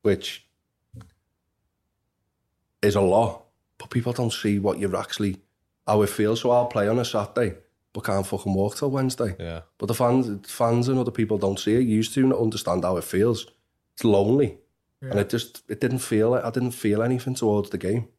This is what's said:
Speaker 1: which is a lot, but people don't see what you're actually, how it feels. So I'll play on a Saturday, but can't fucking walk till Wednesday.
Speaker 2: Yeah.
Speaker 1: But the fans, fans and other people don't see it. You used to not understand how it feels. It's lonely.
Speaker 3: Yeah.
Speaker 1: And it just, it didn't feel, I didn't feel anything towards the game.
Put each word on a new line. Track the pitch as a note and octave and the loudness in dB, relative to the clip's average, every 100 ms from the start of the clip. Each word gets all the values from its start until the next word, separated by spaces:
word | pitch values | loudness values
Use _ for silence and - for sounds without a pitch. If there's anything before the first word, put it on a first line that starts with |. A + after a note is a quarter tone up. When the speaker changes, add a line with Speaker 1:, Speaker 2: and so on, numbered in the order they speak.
Speaker 1:
which | G#2+ G2 - - _ _ _ _ _ - - _ _ _ _ _ _ _ _ _ _ _ _ _ _ _ _ _ | 2 0 -2 -14 _ _ _ _ _ -20 -20 _ _ _ _ _ _ _ _ _ _ _ _ _ _ _ _ _
is | G#2 G2+ | 0 4
a | |
lot, | F#2+ G2+ A2+ - _ _ _ _ | 4 4 2 -4 _ _ _ _
but | - | -6
people | B2+ B2 | -4 -2
don't | A#2+ A#2 | -2 -4
see | - G#2+ G2+ | -2 0 0
what | G2 F2+ | 0 -2
you're | G2 F#2 | -2 -2
actually, | - - G2+ F#2+ _ _ _ _ - | -6 -4 -4 -4 _ _ _ _ 0
how | G#2+ | 2
it | G2+ | 2
feels. | - G#2+ A2+ | 2 0 2
So | A#2+ | 2
I'll | A#2+ A#2+ | 2 2
play | - G#2 | 0 2
on | A#2 | 0
a | A#2 | 0
Saturday, | - - - A2 - _ _ _ | -4 -2 -2 -2 -4 _ _ _
but | - - | -8 -2
can't | G2 F#2+ | -2 -2
fucking | G2 G2+ | -4 -2
walk | F#2+ G2+ - | 0 0 -2
till | C#3+ | -2
Wednesday. | C3+ C3 - A#2 F#2 | 0 -2 -2 -4 -4
Speaker 2:
Yeah. | E2+ E2 - _ | -8 -10 -14 _
Speaker 1:
But | G#2 | -6
the | A2+ | 0
fans, | A#2+ B2+ A#2+ G2+ - | 2 2 0 -6 -12
fans | - A#2 A#2+ A#2+ | -2 2 2 2
and | C3 | 0
other | A#2+ | -2
people | - G#2+ G#2 | -2 -2 0
don't | G2 G2 | 0 0
see | - A#2 | 0 2
it. | |
You | B2 A2 | 2 2
used | A2 C#3 | 0 2
to | C3 | 2
not | B2+ | 2
understand | A2+ A2 - F2+ | 0 -2 -2 -2
how | F2+ F2+ | 0 -2
it | |
feels. | - F#2 A2+ A2 - _ _ _ _ | -2 2 2 0 -6 _ _ _ _
It's | - | -2
lonely. | A#2 G2+ G2 C3+ C#3+ - _ _ _ _ | 4 4 4 4 2 -2 _ _ _ _
Speaker 3:
Yeah. | C3 | -4
Speaker 1:
And | G#2 | -2
it | G2+ | 0
just, | - - - - | -2 -4 -16 -12
it | G#2+ | -4
didn't | C3+ C3 | -2 -2
feel, | - G#2+ A2+ B2 | 0 2 2 2
I | A#2 | -2
didn't | A#2+ B2 | -2 -4
feel | A#2+ A2 G#2 | -2 0 0
anything | A#2 B2+ C3 B2+ | 0 -2 -4 -2
towards | A2+ G#2 G2+ | 0 0 -2
the | F#2 | -6
game. | F#2 A2 A#2 | -2 -2 -4